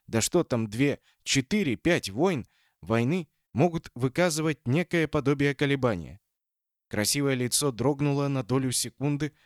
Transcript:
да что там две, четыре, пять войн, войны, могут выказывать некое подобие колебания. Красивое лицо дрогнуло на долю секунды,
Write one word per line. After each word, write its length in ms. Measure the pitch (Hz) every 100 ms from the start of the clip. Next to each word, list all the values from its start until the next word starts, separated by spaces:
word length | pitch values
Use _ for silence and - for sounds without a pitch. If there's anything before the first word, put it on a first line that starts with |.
| -
да 140 | 117
что 220 | - 175
там 260 | 156 120 110
две, 300 | 104 143 120 _ _
четыре, 540 | - 139 127 214 175 107
пять 320 | 160 170 -
войн, 380 | 98 180 156 92 _ _ _
войны, 460 | 80 113 120 185 165 _ _
могут 380 | 101 175 165 - -
выказывать 720 | 131 143 180 151 156 147 -
некое 400 | 143 175 175 156
подобие 480 | 151 131 143 143 139
колебания. 640 | 143 139 127 92 71 - _ _ _ _ _ _ -
Красивое 460 | - 104 143 139
лицо 380 | 127 123 - 143
дрогнуло 560 | 113 123 139 143 143 143
на 160 | 135
долю 280 | 98 131 131
секунды, 640 | 123 120 - 143 143 147 _